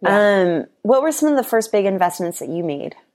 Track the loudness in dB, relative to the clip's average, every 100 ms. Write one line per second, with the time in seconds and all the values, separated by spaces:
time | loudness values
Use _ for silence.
0 | 0 2 4 4 2 0 -4 _ 2 2
1 | 2 0 0 0 0 -2 0 0 0 0
2 | -2 -2 -6 -8 -8 -6 -6 -6 -10 -14
3 | _